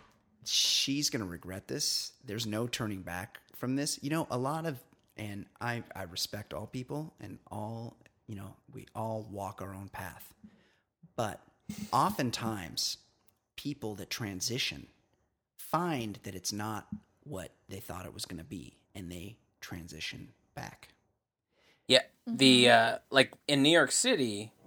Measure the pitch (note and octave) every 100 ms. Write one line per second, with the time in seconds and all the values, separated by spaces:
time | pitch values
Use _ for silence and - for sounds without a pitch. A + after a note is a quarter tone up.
0 | - _ _ _ - - - - - C#3
1 | D3 C3 F#2+ E2+ E2+ F#2+ - C#3 - -
2 | - - A#2+ G#2 A2+ G#2+ A#2+ - A2 F#2+
3 | E2+ F2 G#2 - - - B2+ C3+ C#3+ -
4 | C#3+ D#3+ - B2 C3 D#3+ E3 B2+ - _
5 | _ - G#2 G2+ - - A#2 A#2 - -
6 | F#2 F2+ - G#2 - D2 G#2+ B2+ B2+ C#3+
7 | D#3 - G2 - - G#2+ G#2+ A2+ A#2 -
8 | - _ - G2+ G2 - - - - A2+
9 | A2 A2 G#2 G2 G2 - G2 F#2+ G2 -
10 | F#2 F#2+ - - - _ _ _ _ _
11 | - - G#2+ - - _ - - G2+ B2
12 | E3+ G3+ B2+ - A#2 G#2 E2+ - - -
13 | _ _ _ _ _ - C#3+ D3 A2 G2
14 | F#2 - G#2+ F#2 - A#2+ - C#2 - _
15 | _ _ _ _ _ - - D#3 F3 C#3+
16 | A2+ G2 G#2 F#2+ - G#2 G#2+ G#2 - G#2
17 | _ _ - F#2 E2+ _ - F#2+ - F2
18 | F#2 - - F2 G#2+ G2 A#1 - _ G#2
19 | F2 F2+ G2 A#2 _ - - F2+ E2 D#2
20 | - - - - _ - - - - _
21 | _ _ _ _ _ _ _ _ - B2+
22 | - _ - A3+ C3+ B2 B2 A#2 A2+ A#2
23 | - C3+ C3 - - C#3+ C#3+ E3 C#3 -
24 | B3+ G#3 A#2+ G2+ A2 _